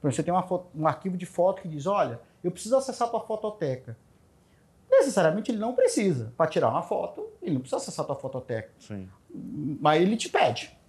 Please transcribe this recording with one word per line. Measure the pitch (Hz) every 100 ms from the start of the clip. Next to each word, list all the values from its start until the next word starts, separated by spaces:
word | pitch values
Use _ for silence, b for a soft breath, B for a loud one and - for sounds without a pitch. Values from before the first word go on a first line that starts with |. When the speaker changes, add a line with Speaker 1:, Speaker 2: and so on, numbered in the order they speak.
Speaker 1:
Por | 151
exemplo, | 127
você |
tem | 156
uma | 180
foto, | 180 180 - -
um | 156
arquivo | 147 190 180
de | 175
foto | - 180 190
que | 170
diz, | 151 143
"Olha, | 202 147 117 b b
eu | 175
preciso | 175 214 262
acessar | 262 - 233
a |
tua | 226
fototeca." | 214 220 214 208 151 127 - 113 _ _ _ _ b b b _ _
Necessariamente | 523 285 208 160 180 214
ele | 226
não | 214
precisa. | - 508 - 202 143 110 -
Pra | 165
tirar | 175 127
uma | 135
foto, | 170 208 - - 427 -
ele | 349 143
não |
precisa | 123 -
acessar | - -
a | 143
tua | 139
fototeca. | 131 131 123 110 110 _
Speaker 2:
Sim. | - 101 95 - _ - - - 131 143
Speaker 1:
Mas | 147 156
ele | 180 226
te | -
pede. | 415 - 120 - -